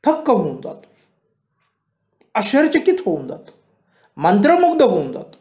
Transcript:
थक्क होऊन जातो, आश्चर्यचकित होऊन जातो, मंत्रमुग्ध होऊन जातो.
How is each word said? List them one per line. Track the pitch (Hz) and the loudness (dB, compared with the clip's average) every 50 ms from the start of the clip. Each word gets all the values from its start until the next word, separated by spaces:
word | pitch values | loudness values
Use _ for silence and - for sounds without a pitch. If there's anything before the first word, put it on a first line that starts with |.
| - | 0
थक्क | 294 311 311 - 277 | -2 -2 -2 0 0
होऊन | 247 196 170 147 131 - | 0 0 0 -4 -8 -10
जातो, | - - - - _ _ _ _ _ _ _ _ _ _ _ _ _ _ _ _ _ _ _ _ _ _ _ _ _ _ _ _ _ _ _ | -14 -16 -16 -16 _ _ _ _ _ _ _ _ _ _ _ _ _ _ _ _ _ _ _ _ _ _ _ _ _ _ _ _ _ _ _
आश्चर्यचकित | 220 202 202 - 277 311 302 359 320 - 381 - - - | -6 -4 0 2 2 2 2 0 0 0 0 0 0 -2
होऊन | 196 160 147 131 | -4 -4 -4 -6
जातो, | 127 143 - - - _ _ _ _ _ _ _ _ _ _ _ _ _ | -12 -14 -16 -18 -20 _ _ _ _ _ _ _ _ _ _ _ _ _
मंत्रमुग्ध | 143 147 175 185 208 208 302 349 359 359 339 339 311 | -2 0 2 2 4 4 4 4 4 4 2 4 2
होऊन | 269 214 185 165 143 131 127 | 2 2 2 -2 -4 -6 -10
जातो. | - - - - _ | -14 -16 -18 -20 _